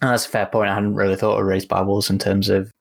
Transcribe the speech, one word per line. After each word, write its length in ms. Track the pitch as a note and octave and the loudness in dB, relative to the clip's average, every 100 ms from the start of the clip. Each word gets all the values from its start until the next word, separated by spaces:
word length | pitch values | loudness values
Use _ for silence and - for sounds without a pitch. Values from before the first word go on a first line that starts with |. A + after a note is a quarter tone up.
And 80 | C3 | 0
that's 160 | A#2+ - | 0 -2
a 20 | |
fair 180 | A#2 G2 | -4 0
point. 240 | A2 G2+ | 0 0
I 40 | |
hadn't 220 | G2 G#2 G#2 | 0 0 0
really 200 | G2 F#2+ | 0 2
thought 220 | G#2+ G#2 | 0 2
of 80 | G2 | 0
Raised 220 | F#2+ - | -2 0
by 140 | G2 | -2
Wolves 280 | G2 G2+ - | 0 0 0
in 80 | G2 | -2
terms 300 | G2+ G2 G2+ | 0 0 2
of 200 | G2 G2 _ | 0 -2 _